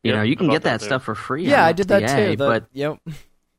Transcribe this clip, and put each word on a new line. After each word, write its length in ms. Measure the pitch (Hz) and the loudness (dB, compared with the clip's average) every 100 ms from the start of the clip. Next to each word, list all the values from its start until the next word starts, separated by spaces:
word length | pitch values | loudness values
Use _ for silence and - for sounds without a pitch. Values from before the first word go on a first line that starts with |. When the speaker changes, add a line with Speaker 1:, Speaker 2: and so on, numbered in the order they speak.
Speaker 1:
You 80 | 113 | -2
Speaker 2:
Yep, 60 | 107 | 0
Speaker 1:
know, 60 | |
you 120 | 107 156 | 0 0
can 140 | 165 | 0
Speaker 2:
I 40 | |
Speaker 1:
get 100 | 160 | 0
Speaker 2:
bought 0 | 165 | 0
Speaker 1:
that 80 | 113 | -2
Speaker 2:
that 40 | 104 | -2
Speaker 1:
stuff 160 | 131 | -4
Speaker 2:
too. 40 | - | -4
Speaker 1:
for 100 | 107 | -8
free 320 | - 139 220 | -6 -4 2
Speaker 3:
Yeah, 160 | 277 | 4
Speaker 1:
on 40 | 170 | 4
Speaker 3:
I 40 | |
did 140 | 170 190 | 2 2
that 100 | 196 | 2
Speaker 1:
P 80 | 127 | 2
A, 180 | 143 202 | 2 0
Speaker 3:
too. 40 | - | 0
The, 80 | 139 | 0
Speaker 1:
but, 200 | 113 113 | 0 -4
Speaker 3:
yep. 280 | 135 147 - - 147 - _ _ | -6 -6 -8 -14 -16 -20 _ _